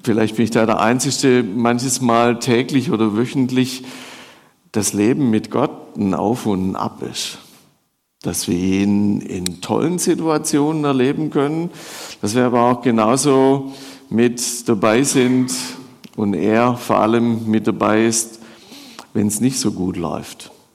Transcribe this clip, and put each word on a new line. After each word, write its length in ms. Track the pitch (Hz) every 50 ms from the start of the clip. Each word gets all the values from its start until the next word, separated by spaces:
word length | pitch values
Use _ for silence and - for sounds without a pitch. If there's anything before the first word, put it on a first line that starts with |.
vielleicht 340 | - - 107 110 113 107 -
bin 100 | - 117
ich 40 | 110
da 140 | - 113 110
der 160 | 107 107 -
Einzige, 640 | 101 110 123 131 - 143 123 - - 135 123 123 120
manches 560 | 101 92 123 117 120 120 123 127 135 - -
Mal 380 | 131 120 117 117 120 120 120 117
täglich 520 | - 131 120 113 - - 151 135 113 -
oder 240 | 107 107 110 107 101
wöchentlich, 720 | 110 123 123 - 143 127 123 127 127 127 127 - - - - - - - - - - - - - - _ _ _ _ _ _
das 220 | - 110 101 - -
Leben 340 | 101 104 110 143 - 143 120
mit 220 | 107 110 107 -
Gott 480 | - - 135 151 - - - - - -
ein 160 | 101 98 92
Auf 320 | 73 90 101 120 127 -
und 240 | 113 101 92 92 95
ein 60 | -
Ab 260 | - - - - -
ist. 340 | - 62 - - - - - - - - - - _ _ _ _ _ _ _ _ _ _ _ _
Dass 260 | - 90 87 - - -
wir 80 | 95
ihn 640 | 87 90 95 95 95 101 101 101 101 104 101 101 101
in 400 | - 90 95 92 90 90 87 87
tollen 380 | - - 110 110 110 160 180 175
Situationen 840 | - 180 165 156 165 160 156 151 151 - - 147 143 151 160 156 147
erleben 440 | 143 135 131 123 135 147 156 156 147
können, 400 | 147 147 139 143 156 165 170 175 - - - - - - - - - -
dass 120 | - 104 107
wir 120 | 127 123
aber 160 | 123 117 120
auch 180 | 120 123 123 123
genauso 920 | - 131 113 113 107 107 127 135 143 147 135 131 135 135 135 139 135 135 - - - - - - - -
mit 580 | 110 110 120 123 120 - - - - - -
dabei 360 | - 117 101 113 110 107 120
sind 500 | 143 139 - 135 123 123 127 127 127 127 - - - - - - - - - - - - -
und 160 | - 107 101
er 460 | 98 80 80 107 110 113 120 123 123 -
vor 220 | - - 110 98
allem 500 | 104 110 113 117 117 120 117 110 113 110
mit 160 | 107 110 107
dabei 400 | 139 123 110 107 104 107 110 110
ist, 340 | 113 113 - - - - - - - - - - - - - - - - - - _
wenn's 280 | _ 110 101 104 101 -
nicht 200 | 117 131 135 -
so 120 | - 107
gut 260 | - - 90 90 85 87
läuft. 520 | 85 76 73 73 - - - - - - - - _ _